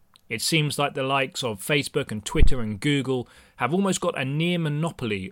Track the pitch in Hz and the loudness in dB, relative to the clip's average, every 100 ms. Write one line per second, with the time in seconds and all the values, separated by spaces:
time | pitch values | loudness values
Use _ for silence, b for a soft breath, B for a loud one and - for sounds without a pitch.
0 | _ _ - 113 - 165 147 131 143 143 | _ _ -12 -8 -2 0 0 -2 -4 -4
1 | 135 135 135 - 123 101 - 151 131 147 | -4 -2 -4 -6 -6 -6 -2 -2 -2 -6
2 | 135 107 - 160 - 131 110 101 147 143 | -6 -8 0 8 10 8 4 -4 -2 0
3 | 127 127 117 B B B 123 175 196 175 | 0 -4 -6 B B B -2 0 0 -2
4 | 180 - 131 147 170 175 156 147 165 - | -4 -6 -6 -2 -2 -2 -2 -4 -6 -6
5 | 117 101 95 | -6 -6 -8